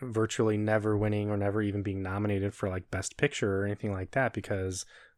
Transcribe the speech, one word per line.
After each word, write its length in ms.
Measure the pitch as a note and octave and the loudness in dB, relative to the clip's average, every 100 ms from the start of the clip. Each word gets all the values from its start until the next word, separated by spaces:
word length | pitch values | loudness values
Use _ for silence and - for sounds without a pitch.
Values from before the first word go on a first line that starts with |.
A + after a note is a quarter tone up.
virtually 560 | B2+ A2 A2 - A2 G#2+ | -4 0 0 2 2 4
never 400 | G#2+ A2 G#2 G#2 | 4 2 4 2
winning 320 | G#2+ G#2 G#2 | 2 2 0
or 80 | G#2 | 0
never 240 | G2+ G#2 | 0 2
even 220 | G#2 G2+ | 0 0
being 200 | G2+ F#2+ | -2 -2
nominated 520 | F#2+ G2 G#2 G2+ G2 | -2 -2 0 0 0
for, 140 | - G2+ | -2 -2
like, 200 | F#2 - | -4 -4
Best 260 | F2+ - - | -6 -6 -2
Picture 420 | C#3+ - G#2+ G2 | -2 2 0 2
or 60 | G2+ | 2
anything 260 | G#2 G#2+ | 0 -2
like 200 | F#2+ F#2 | -4 -2
that, 200 | C#3 B2+ | 0 0
because 540 | A2 - G2+ F#2+ F#2 - - - | -2 -4 -4 -2 -6 -10 -16 -20